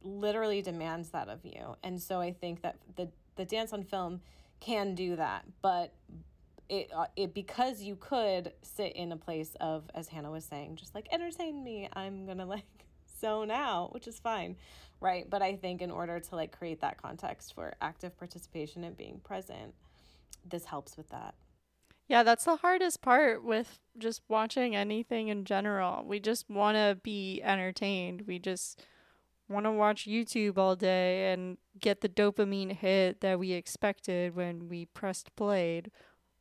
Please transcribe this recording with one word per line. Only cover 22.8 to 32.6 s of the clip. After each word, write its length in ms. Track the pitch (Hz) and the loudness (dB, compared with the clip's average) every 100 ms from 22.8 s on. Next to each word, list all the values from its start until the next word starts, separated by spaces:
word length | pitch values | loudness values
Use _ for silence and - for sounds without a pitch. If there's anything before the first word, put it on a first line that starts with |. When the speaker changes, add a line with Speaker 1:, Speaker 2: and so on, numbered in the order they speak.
| 359 - | 4 2
Speaker 2:
part 420 | 262 254 294 226 | 6 8 8 4
with 360 | 233 220 240 - _ 233 | 2 0 0 -8 _ -6
just 240 | 226 226 - | -4 -4 0
watching 460 | 220 220 269 247 208 | 2 2 2 2 2
anything 520 | 202 214 233 233 220 | 2 0 0 -2 0
in 160 | 208 | -2
general. 600 | 190 196 208 202 180 - - | 0 0 2 2 2 0 -2
We 140 | 208 | -2
just 300 | 208 233 - | 0 -2 -2
wanna 480 | 202 208 214 208 190 | 2 4 6 4 2
be 400 | - 208 190 190 | -2 -4 -4 -2
entertained. 800 | - 196 185 185 202 190 180 180 208 | 2 2 0 -2 0 0 -2 -6 -6
We 120 | 180 | -6
just 420 | 190 180 - - - _ _ _ _ _ - | -2 -4 -6 -12 -20 _ _ _ _ _ -6
wanna 240 | 202 214 | 0 2
watch 320 | 214 208 208 - | 6 6 4 0
YouTube 520 | 220 226 233 208 190 | -2 0 2 2 6
all 180 | 190 185 | 4 6
day 580 | 190 185 185 185 190 | 4 4 4 4 2
and 240 | 185 180 180 _ 196 | 0 -2 -10 _ -2
get 200 | 220 202 | 2 2
the 100 | 208 | 2
dopamine 640 | 180 208 202 202 196 | 4 4 4 2 2